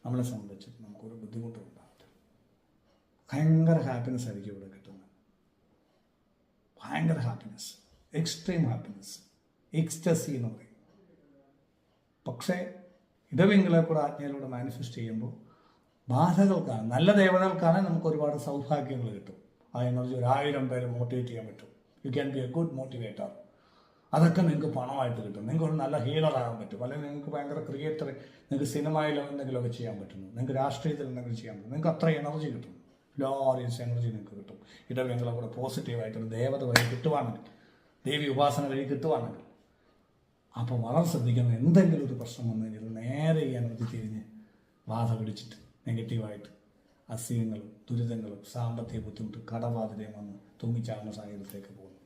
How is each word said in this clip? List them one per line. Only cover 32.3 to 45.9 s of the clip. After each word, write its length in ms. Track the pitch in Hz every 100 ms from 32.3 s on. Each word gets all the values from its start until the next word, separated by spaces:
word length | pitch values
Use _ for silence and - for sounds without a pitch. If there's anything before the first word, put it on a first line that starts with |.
| 156 151
കിട്ടും, 220 | 120 - - - _ _ -
ഗ്ലോറിയസ് 600 | 135 139 135 127 123 120 120
എനർജി 240 | 120 117
നിങ്ങൾക്ക് 240 | 107 98 101
കിട്ടും. 200 | - - - - -
ഇടവിങ്ങളെ 420 | 127 127 123 120 117
കൂടെ 120 | 110 120
പോസിറ്റീവായിട്ടൊരു 720 | 131 - - 117 110 110 110 113
ദേവത 260 | 131 139 123
വഴി 160 | 117 -
കിട്ടുവാണെങ്കിൽ, 520 | 120 160 147 120 101 - - _ _ _ _ 131
ദേവി 180 | 147 143 131
ഉപാസന 300 | 143 151 139
വഴി 120 | 135 131
കിട്ടുവാണെങ്കിൽ, 520 | 127 120 120 113 - - - _ _ _ _ _ _ _ _ _ 120
അപ്പോൾ 180 | 120 123 113
വളരെ 220 | 147 170
ശ്രദ്ധിക്കണം. 380 | 160 120 120 120 113
എന്തെങ്കിലും 440 | 143 170 170 151 135
ഒരു 80 | 117
പ്രശ്നം 240 | 117 - 117
വന്നു 140 | 110 110
കഴിഞ്ഞാൽ 280 | 110 113 110
നേരെ 400 | 117 143 156 160 135
ഈ 20 | 123
എനർജി 260 | 117 113 117 113
തിരിഞ്ഞ് 280 | 107 110 - - - _ _ _ -
ബാധ 220 | 113 117 113
പിടിച്ചിട്ട് 400 | 110 101 - - - _
നെഗറ്റീവായിട്ട് 600 | -